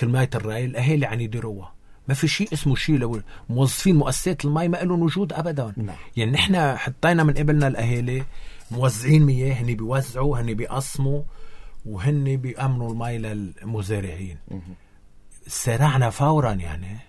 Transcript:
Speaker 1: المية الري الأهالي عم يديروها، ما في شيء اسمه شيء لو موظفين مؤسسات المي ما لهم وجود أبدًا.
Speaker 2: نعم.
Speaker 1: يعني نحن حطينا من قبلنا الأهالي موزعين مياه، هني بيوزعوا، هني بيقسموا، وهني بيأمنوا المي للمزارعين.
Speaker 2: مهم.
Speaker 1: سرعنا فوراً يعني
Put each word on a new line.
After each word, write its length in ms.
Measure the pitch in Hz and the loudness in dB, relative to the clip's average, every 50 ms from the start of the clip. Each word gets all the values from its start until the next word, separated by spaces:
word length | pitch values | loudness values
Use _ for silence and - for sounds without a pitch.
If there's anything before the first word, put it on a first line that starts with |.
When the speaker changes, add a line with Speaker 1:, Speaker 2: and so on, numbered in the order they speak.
Speaker 1:
المية 280 | 127 117 123 127 131 - - | 2 2 2 2 2 0 -2
الري 300 | - - 110 107 117 127 | -4 -4 -4 -4 -4 -4
الأهالي 420 | 127 - 120 123 143 160 147 135 | -4 -2 0 2 2 2 2 2
عم 140 | 107 110 120 | 0 -2 -2
يديروها، 540 | 117 110 117 117 117 110 101 98 104 - - - - - - - - 135 | -4 -4 -4 -6 -6 -6 -8 -10 -12 -14 -16 -18 -20 -20 -20 -8 -4 -2
ما 60 | 135 | 0
في 140 | - - 151 | 2 2 2
شيء 240 | - - 202 - | 2 0 -2 -2
اسمه 240 | 160 147 - 143 123 | -2 0 2 2 2
شيء 220 | - - - 156 127 | 2 2 2 2 2
لو 220 | 123 117 117 104 - - - - - - | 2 0 -2 -4 -6 -10 -14 -12 -6 -2
موظفين 480 | 117 123 139 127 - - - 190 175 | 0 2 2 2 2 2 4 6 6
مؤسسات 480 | 151 131 123 131 - - 190 170 - - | 6 6 4 0 -2 0 -2 -2 0 0
المي 240 | 143 147 160 175 175 | 0 0 0 2 0
ما 80 | 175 | 0
لهم 260 | 175 175 180 180 170 | 0 0 0 2 2
وجود 300 | 170 156 - 185 202 156 | 2 0 0 0 -2 -2
أبدًا. 400 | - - 165 170 151 143 120 107 98 | -2 -4 -4 -4 -2 -4 -4 -4 -6
Speaker 2:
نعم. 200 | 120 110 98 87 - - - - | -6 -6 -8 -8 -10 -14 -8 -4
Speaker 1:
يعني 140 | 120 113 113 | -2 0 2
نحن 460 | 135 - - 202 190 180 156 139 127 | 2 2 2 2 4 4 4 2 0
حطينا 460 | - - - 131 - - 165 175 165 | -2 -4 -6 -4 0 2 4 6 6
من 120 | 151 151 135 | 6 4 4
قبلنا 340 | 151 151 151 151 147 143 135 | 4 4 4 4 4 4 2
الأهالي 560 | 127 - 113 120 120 120 120 123 127 131 135 - - - - - - - - - | 2 0 0 0 0 0 0 -2 -2 -2 -4 -6 -8 -10 -10 -12 -12 -14 -12 -8
موزعين 520 | 117 123 131 127 107 107 123 135 151 156 | -2 0 2 2 2 2 4 6 6 8
مياه، 300 | 147 139 131 127 131 139 | 8 6 6 4 2 0
هني 220 | 135 120 120 120 117 | 0 0 0 0 -2
بيوزعوا، 640 | 107 110 113 127 135 127 120 113 127 135 151 135 120 | -2 -2 -2 -2 -2 -2 -2 -2 0 0 2 2 0
هني 140 | 120 117 110 | 0 -2 -2
بيقسموا، 680 | 107 117 - - 135 135 - - 139 135 135 143 147 147 - - - - - - - - - - - - | -2 -4 -4 -4 -4 -4 -4 -2 -2 0 0 0 0 -2 -4 -6 -8 -10 -10 -10 -12 -12 -12 -12 -10 -10
وهني 500 | 110 104 92 95 143 151 147 139 135 135 | -8 -6 -2 0 0 2 2 2 0 0
بيأمنوا 540 | 135 127 131 117 - 131 135 131 120 120 113 | 0 -2 -4 -4 -2 -2 0 0 0 -2 -4
المي 260 | 113 117 117 120 120 113 | -4 -4 -4 -4 -4 -4
للمزارعين. 1200 | 110 107 104 104 101 90 78 - 95 104 113 107 98 101 107 101 95 95 80 90 98 90 80 73 - - | -4 -4 -4 -6 -6 -8 -10 -10 -8 -6 -4 -4 -2 -2 -2 -2 -4 -6 -8 -8 -10 -10 -10 -12 -12 -12
Speaker 2:
مهم. 240 | 92 95 85 92 90 - - - - - - - - - - - - - - | -12 -12 -12 -14 -16 -18 -20 -20 -20 -20 -20 -20 -20 -20 -20 -20 -20 -20 -14
Speaker 1:
سرعنا 640 | - - - - 123 117 117 147 151 127 131 123 113 | -10 -8 -4 -2 0 2 4 4 4 4 4 2 2
فوراً 420 | - - 139 151 160 151 131 113 | 0 2 2 2 4 4 2 2
يعني 440 | 104 92 87 78 76 82 90 92 104 117 - | 0 -2 -4 -6 -6 -8 -8 -10 -12 -12 -14